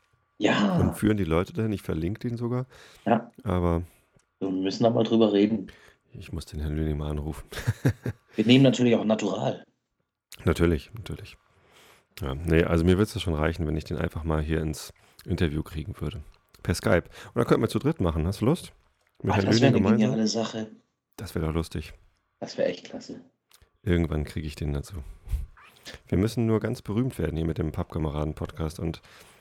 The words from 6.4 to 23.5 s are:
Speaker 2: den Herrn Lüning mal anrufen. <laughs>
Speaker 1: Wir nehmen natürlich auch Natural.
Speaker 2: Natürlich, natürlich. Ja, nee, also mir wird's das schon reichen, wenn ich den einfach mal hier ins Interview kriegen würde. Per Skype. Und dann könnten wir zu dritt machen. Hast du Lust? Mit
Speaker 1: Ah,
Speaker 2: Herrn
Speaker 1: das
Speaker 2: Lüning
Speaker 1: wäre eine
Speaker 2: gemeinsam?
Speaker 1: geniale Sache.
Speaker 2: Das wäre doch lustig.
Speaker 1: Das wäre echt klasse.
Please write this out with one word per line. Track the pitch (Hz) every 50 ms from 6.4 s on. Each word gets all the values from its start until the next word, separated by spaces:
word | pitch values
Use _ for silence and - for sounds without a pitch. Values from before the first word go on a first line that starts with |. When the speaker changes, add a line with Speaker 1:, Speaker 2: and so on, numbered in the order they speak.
| 78
Speaker 2:
den | - - 78
Herrn | 73 76 76
Lüning | 76 78 78 76 73
mal | 76 76
anrufen. | 76 76 69 78 73 - - - - - - - - - - -
<laughs> | - - - - - - _ _ -
Speaker 1:
Wir | - 110
nehmen | 113 123 131 135
natürlich | 131 - - 123 120 113
auch | 98 95
Natural. | 107 110 107 110 98 92 104 131 - - - - - _ _ _ _ _ _ _ _ _ _ _ _ - - -
Speaker 2:
Natürlich, | - 80 - 87 85 85 76 - - -
natürlich. | - - - - - - - - - _ _ _ _ _ _ _ - - - - _ _ _ _ -
Ja, | - 67 65
nee, | 71 82 82 80 80 87
also | 82 85 85 82
mir | 90 92 87
wird's | 107 - -
das | 98
schon | - 92 80
reichen, | 73 76 80 82 - 80 76
wenn | 78 80
ich | 78
den | - 78 -
einfach | - 82 - 85 80
mal | 80 80 78
hier | 76 76 80 80
ins | 80 80 76 - - - - _ _ _ _ - -
Interview | - 92 80 92 80 73 78 73
kriegen | - - 78 76 - - -
würde. | - 76 - - - - - _ _ _ - - -
Per | - 92
Skype. | - - 110 95 85 - - - - - -
Und | -
dann | 123 127
könnten | - - -
wir | 117 110
zu | - 110
dritt | - 139 165 -
machen. | 98 85 78 76 78
Hast | 90 101 -
du | 107
Lust? | 110 160 180 - - - _ _ _ _ _ _ _ _ _
Mit | - - 101
Speaker 1:
Ah, | 101
Speaker 2:
Herrn | 98
Speaker 1:
das | 101 107 113
Speaker 2:
Lüning |
Speaker 1:
wäre | 123 139
eine | 123 117 98
Speaker 2:
gemeinsam? | 98 110 107 107 107
Speaker 1:
geniale | 110 110 110 107
Sache. | 101 113 113 - - 113 110 - - - _ _ _ _ _ _ _ -
Speaker 2:
Das | 104 95 -
wäre | 87 80
doch | 78 78
lustig. | 82 80 - - 90 82 - - - _ _ _ _ _ _ _ _
Speaker 1:
Das | - - - -
wäre | - -
echt | - - -
klasse. | - - - - - - - - _ _ _ _ _